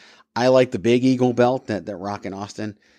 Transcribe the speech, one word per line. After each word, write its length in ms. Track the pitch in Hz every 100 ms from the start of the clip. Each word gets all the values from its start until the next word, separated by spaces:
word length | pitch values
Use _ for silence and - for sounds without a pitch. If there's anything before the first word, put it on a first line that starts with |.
| - - _ 110
I 120 | 127
like 220 | 131 127
the 80 | 107
Big 260 | 117 123
Eagle 280 | 131 127 123
belt 340 | 117 120 131 -
that, 200 | 101 95
that 100 | 92
Rock 280 | 98 104
and 100 | 98
Austin 440 | 98 101 - 107 104 _